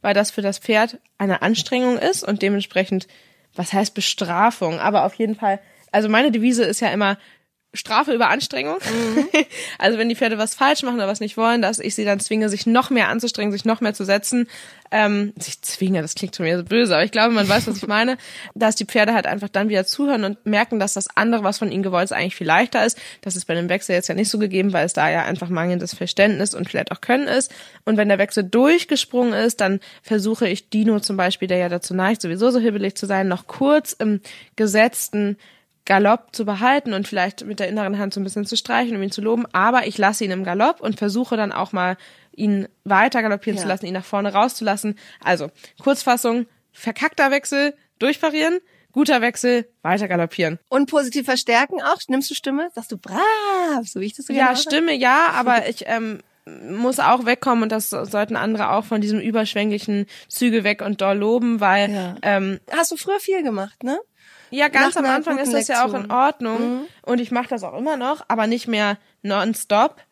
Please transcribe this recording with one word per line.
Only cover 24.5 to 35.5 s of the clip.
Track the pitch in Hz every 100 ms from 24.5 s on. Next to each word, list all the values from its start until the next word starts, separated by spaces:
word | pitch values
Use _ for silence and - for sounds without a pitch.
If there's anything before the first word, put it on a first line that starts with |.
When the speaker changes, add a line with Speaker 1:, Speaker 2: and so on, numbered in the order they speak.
| 185 196
Speaker 1:
weil | 180 165
es |
da | - 156
ja | 165 -
einfach | 190 175
mangelndes | 175 175 180 175 -
Verständnis | 180 - 202 190 202
und | - 180
vielleicht | - -
auch | 175
Können | - 254 285
ist. | 254 269 - - -
Und | - 214
wenn | 208
der | 196
Wechsel | 202 -
durchgesprungen | 185 226 277 339 - 285 - 247 240
ist, | 208 226 -
dann | 190 196 - -
versuche | - 214 202 226 208
ich | 185 _
Dino | 214 220 214
zum | 208 190
Beispiel, | 180 - 185
der | 180
ja | 175
dazu | 175 - 185
neigt, | 190 220
sowieso | 170 175 240
so | 247
hibbelig | 226 208 196 -
zu | 196
sein, | 190 190
noch | 175 -
kurz | - 269 302 302
im | - 220 202 - - - -
gesetzten | 214 208 233 - - 208 202 208 -